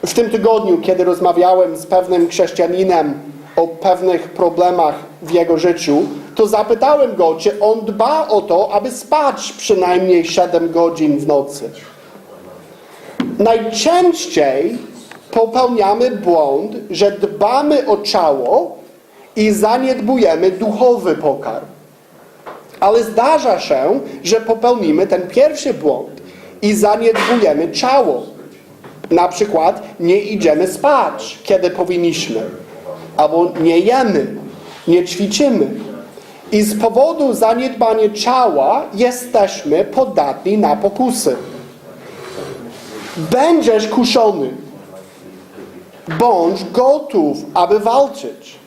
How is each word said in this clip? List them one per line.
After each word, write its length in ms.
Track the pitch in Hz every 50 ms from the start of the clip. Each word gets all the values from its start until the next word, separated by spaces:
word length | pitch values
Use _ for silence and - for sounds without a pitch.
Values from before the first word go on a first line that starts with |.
| -
W 80 | 180 -
tym 160 | - 233 214
tygodniu, 480 | 226 220 - 226 226 214 - 196 180 165
kiedy 260 | 165 - 185 180 180
rozmawiałem 720 | 175 175 175 185 180 170 170 175 180 185 185 185 170 160 -
z 80 | -
pewnym 440 | - 190 185 180 180 185 175 170 165
chrześcijaninem 840 | - - 185 170 - - 175 165 180 185 190 185 180 165 156 147 139 - - - - - - - -
o 120 | - 165 165
pewnych 600 | - - - 190 185 175 180 185 180 170 170 -
problemach 680 | - - 180 175 170 170 180 180 180 175 165 151 147 151 - - - -
w 100 | - 151
jego 260 | 165 175 170 165 170 156
życiu, 440 | 160 180 170 170 - 151 143 147 175 - - - - - -
to 120 | - 220 202
zapytałem 680 | 214 208 214 214 240 226 - 262 294 285 277 240 214
go, 200 | 185 180 160 160
czy 240 | 160 - 208 202 208
on 260 | 202 214 220 226 214
dba 420 | 220 208 208 220 247 302 311 311 -
o 140 | 214 208
to, 320 | - - 170 175 208 - -
aby 180 | 208 202 254
spać 600 | 247 - - - 302 302 294 277 262 - - - - -
przynajmniej 680 | - - 214 185 180 180 180 180 190 185 180 175 165
siedem 460 | 165 - - 180 175 175 170 165 165
godzin 480 | 160 165 170 170 165 156 156 151 143 139
w 80 | 143 151
nocy. 420 | 147 139 135 139 - - - 113 - - - - - - - - - - - - - - - - - - - - - - - - - - - - - - - - - -
Najczęściej 1400 | 202 220 233 226 220 226 220 - - 311 339 359 370 359 330 - - - - 170 147 139 131 135 156 175 233 240 - - - - - - - - - -
popełniamy 800 | - 233 226 220 226 254 262 247 247 226 196 190 208 226 240 254
błąd, 600 | 214 202 - 180 175 160 151 139 131 147 - 214 - - - -
że 220 | 185 156 202 202
dbamy 760 | 196 - - - - - 202 208 247 269 294 294 302 277 254 -
o 140 | 214 196
ciało 760 | 208 - - 202 175 156 143 135 123 123 175 254 349 - - - - - - - _ _ _ - - - -
i 160 | - 214 214
zaniedbujemy 1000 | 208 - 208 214 226 262 262 262 262 220 208 208 262 254 220 180 160 160 175 190
duchowy 640 | 185 - 226 214 208 208 254 254 240 220 180 175 151
pokarm. 500 | - 151 151 131 - - 117 110 120 - - - - - - - _ _ _ - - - - - - - - - - - - - -
Ale 240 | - 196 214 233 233
zdarza 560 | 220 214 214 233 277 320 302 262 254 202 170
się, 400 | - - 156 131 135 156 208 269 - - - - -
że 180 | 170 208 226
popełnimy 640 | 220 - 226 220 226 240 247 240 196 160 151 160 190 202
ten 200 | 196 180 180 175
pierwszy 460 | - 240 269 311 302 285 - 285 233
błąd 480 | - - 151 135 123 143 - - - - - - - - - - -
i 120 | - 208 214
zaniedbujemy 1000 | 180 185 202 208 220 233 233 226 - - - 240 240 214 170 151 147 165 170
ciało. 520 | - - - 254 269 277 254 180 135 120 107 - - - - - - - - - - - - - - - - -
Na 160 | 165 170 175 180
przykład 560 | - - 214 208 208 160 160 175 208 - - - - -
nie 220 | 175 170 180 202
idziemy 460 | 208 208 220 202 165 165 151 151 180 185
spać, 720 | - - - 277 302 269 214 160 139 - - - - - -
kiedy 260 | - 196 185 180 180
powinniśmy. 720 | 175 - 180 170 180 175 175 170 156 - - - 117 113 - - - - - - - - - - - - - - - -
Albo 340 | 151 151 156 165 175 180 - -
nie 180 | 160 165 165 170
jemy, 480 | 180 208 240 262 262 226 190 151 127 107 - - - - - - - - - - - -
nie 180 | 170 180 175
ćwiczymy. 600 | 180 - 175 202 196 - - 294 285 240 190 147 131 - - - - - - - - - - - - - - - -
I 100 | - 208
z 200 | 214 208 208 208
powodu 520 | 220 226 220 240 269 320 330 320 294 269 226
zaniedbania 760 | 202 220 220 226 233 254 262 254 - 240 226 220 220 220 208
ciała 760 | 208 208 - 240 254 262 247 220 160 143 131 147 208 262 320 - -
jesteśmy 920 | 196 240 247 247 247 - - - 233 202 185 - - - - - 247 277
podatni 720 | - - - 262 214 - - 147 139 135 - - 180 208 214
na 180 | 202 151 147
pokusy. 600 | - - 196 196 - 254 254 - - - 156 127 117 - - - - - - - - - - - - - - - - - - - - - - - - - - - - - - - - - - - 175
Będziesz 720 | 160 160 - 247 277 330 339 311 247 226 220 214 214 214
kuszony. 600 | - 247 240 - - 262 226 214 196 165 139 127 127 - - - - - - - - - 95 - - - - 92 - - - - - - 95 - - - - - - - - - 160 160
Bądź 440 | 226 240 220 180 170 170 196 190 -
gotów, 760 | - 180 - - - - 302 285 - - 208 160 147 139 - - - -
aby 260 | 175 175 170 202 214
walczyć. 760 | 208 226 233 269 277 277 - - - 123 - - - - - - -